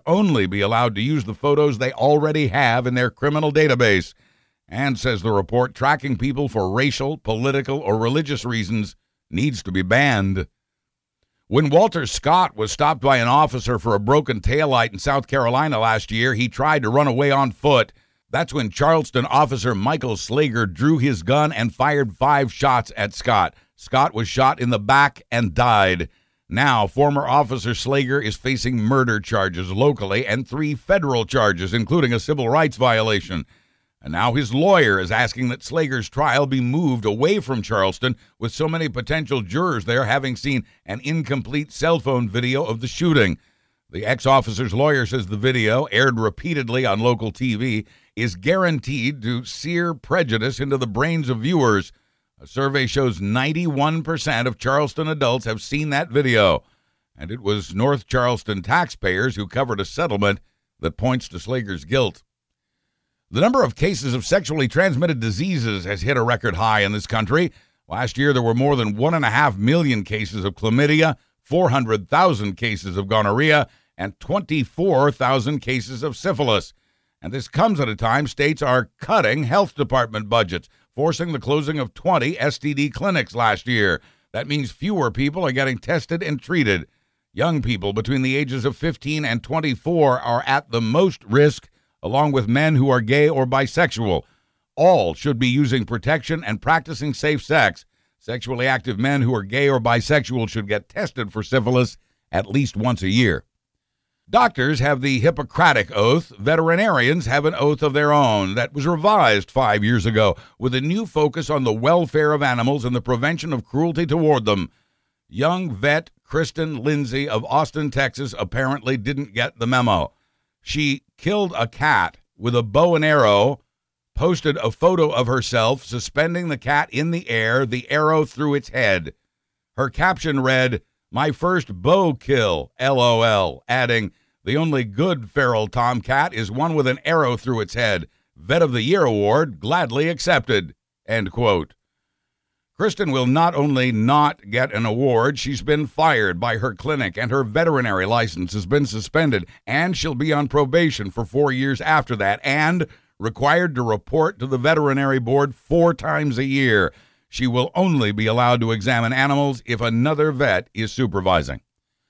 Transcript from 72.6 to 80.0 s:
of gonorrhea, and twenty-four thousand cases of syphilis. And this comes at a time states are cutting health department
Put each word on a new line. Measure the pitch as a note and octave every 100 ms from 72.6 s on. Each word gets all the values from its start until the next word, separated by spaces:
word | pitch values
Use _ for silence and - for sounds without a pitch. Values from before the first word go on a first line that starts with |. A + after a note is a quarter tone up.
| A#2+ G2+ F#2+ F2+
of | G2
gonorrhea, | A2 G2+ G#2+ D#3 D3+ - _ _ -
and | G2 -
twenty-four | - G3 F#3 D#3 A#2+ - F#3+ C#3+ C#3+
thousand | - B2+ C3+ A#2 D3
cases | - B2+ A#2 B2+
of | C#3+ A#2+
syphilis. | F3+ E3+ C#3 G#2 - _ _ _ _ _
And | E2+
this | C3 -
comes | - A#3 F3+
at | B2+
a | G#2
time | A#2 B2+ D3
states | - C#3+ D3+
are | C#3+ B2+ A2+ _
cutting | - A3 A2 C3 C3
health | F3 G3+
department | - C#3 C3